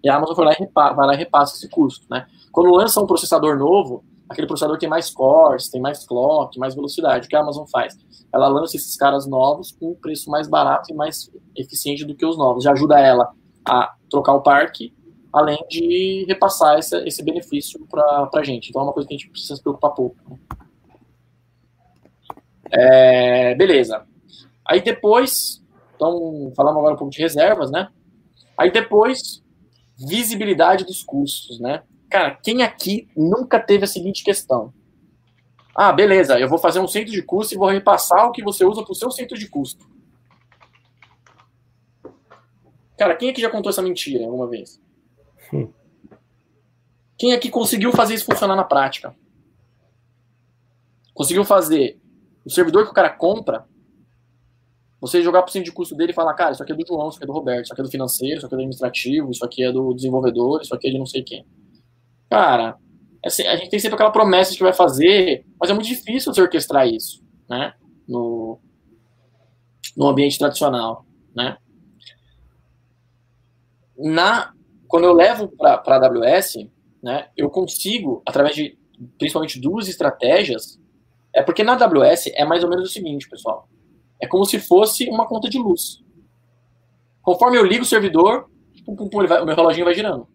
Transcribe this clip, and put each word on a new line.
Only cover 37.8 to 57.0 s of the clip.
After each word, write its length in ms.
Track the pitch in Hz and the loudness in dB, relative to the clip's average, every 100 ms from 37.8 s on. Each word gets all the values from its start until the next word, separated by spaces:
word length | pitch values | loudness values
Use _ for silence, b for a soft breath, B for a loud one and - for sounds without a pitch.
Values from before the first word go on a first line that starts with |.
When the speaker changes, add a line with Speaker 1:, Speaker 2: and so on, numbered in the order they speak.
| 202 180 - 180 233 | 2 2 2 2 2
Speaker 1:
o 60 | |
que 100 | 240 | 0
você 220 | 208 196 | -8 2
usa 200 | 190 214 | 2 2
pro 100 | 214 | -10
seu 160 | 190 247 | -8 -8
centro 280 | 254 247 226 | -8 -12 -12
de 100 | 208 | -10
custo." 380 | - 127 - _ _ _ _ _ _ _ _ _ _ _ _ _ _ _ _ _ _ _ _ _ _ - _ _ - _ _ _ _ _ - | -8 -8 -12 _ _ _ _ _ _ _ _ _ _ _ _ _ _ _ _ _ _ _ _ _ _ -20 _ _ -20 _ _ _ _ _ 0
Cara, 180 | 208 | 0
quem 160 | 240 247 | 0 -4
aqui 100 | 254 | -4
já 100 | 226 | -4
contou 200 | 220 196 | -4 -4
essa 120 | 185 | -4
mentira 420 | 185 180 - 127 | -4 -6 -6 -6
alguma 240 | 113 123 123 | -6 -8 -8
vez? 320 | 113 98 _ _ _ _ _ _ _ - | -10 -14 _ _ _ _ _ _ _ -10
Speaker 2:
Hum. 160 | 143 123 _ _ _ _ _ _ _ _ _ _ _ _ _ _ _ | -8 -8 _ _ _ _ _ _ _ _ _ _ _ _ _ _ _
Speaker 1:
Quem 140 | 240 | 0
aqui 180 | 240 247 | 0 -2
conseguiu 420 | 240 220 214 240 | -4 -2 0 0
fazer 220 | 247 214 | 2 0
isso 100 | 220 | -2
funcionar 320 | - 214 202 190 | -4 -2 0 0
na 80 | |
prática? 500 | 190 139 135 - 131 _ _ _ _ _ _ _ _ _ _ _ _ _ _ _ _ _ _ _ _ | 2 0 0 -4 -16 _ _ _ _ _ _ _ _ _ _ _ _ _ _ _ _ _ _ _ _
Conseguiu 320 | - 139 180 | -6 -2 0
fazer 560 | 202 202 156 156 127 - _ _ _ _ | 4 4 4 0 0 -4 _ _ _ _
o 60 | - | -4
servidor 340 | - 165 180 | 0 4 2
que 60 | 214 | 2
o 40 | |
cara 160 | - 165 | 2 0
compra, 560 | - 165 220 214 113 _ _ _ _ _ _ _ _ _ _ _ _ _ _ | 0 -2 -2 -4 -8 _ _ _ _ _ _ _ _ _ _ _ _ _ _
você 220 | 127 175 | -2 0
jogar 200 | 170 180 | 4 2
pro 80 | 180 | 2
centro 140 | 196 | -6
de 80 | 170 | -8
custo 240 | 170 175 147 | -10 -10 -4
dele 160 | 170 | -4
e 20 | |
falar, 200 | 175 165 | -2 -4
"Cara, 180 | 151 170 | 0 -2
isso 100 | 127 | -4
aqui 100 | 147 | -10
é 40 | 156 | -10
do 100 | 165 | -6
João, 220 | 165 | -6